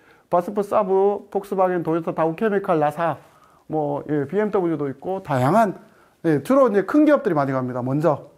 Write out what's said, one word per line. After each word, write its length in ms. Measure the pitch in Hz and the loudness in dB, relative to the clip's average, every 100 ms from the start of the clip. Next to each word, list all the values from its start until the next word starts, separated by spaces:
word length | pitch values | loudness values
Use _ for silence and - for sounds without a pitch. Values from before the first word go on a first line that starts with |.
| _ _ - | _ _ -2
바스프, 320 | 180 180 202 | -2 0 -4
사브, 640 | 202 214 196 190 196 202 - | -2 0 2 2 2 0 -6
폭스바겐, 520 | 202 196 190 185 180 | -8 -6 0 0 0
도요타, 300 | 160 170 165 | -2 -4 -4
다우케미칼, 680 | 165 165 165 226 196 196 165 | -2 -2 -2 -2 -2 0 0
라사, 380 | 151 147 170 139 - _ _ _ - | 0 -2 -4 -6 -12 _ _ _ -8
뭐, 380 | 156 147 143 - | -4 -4 -6 -4
예, 180 | 151 143 | -4 -2
비엠더블유도 640 | 190 214 208 175 156 143 | -2 0 0 -2 -2 -4
있고 340 | 131 - 190 | -6 -8 -8
다양한, 560 | 190 135 127 202 214 - - _ _ _ 165 | -2 0 2 4 2 -2 -14 _ _ _ -2
예, 180 | 147 | 0
주로 240 | 139 269 254 | 2 4 4
이제 160 | 202 | 4
큰 220 | 190 302 302 | 2 4 4
기업들이 280 | 285 247 | 4 2
많이 200 | 151 139 | 0 0
갑니다. 280 | 131 127 123 | -2 -2 -4
먼저. 460 | 127 139 160 139 - | -2 0 0 0 -4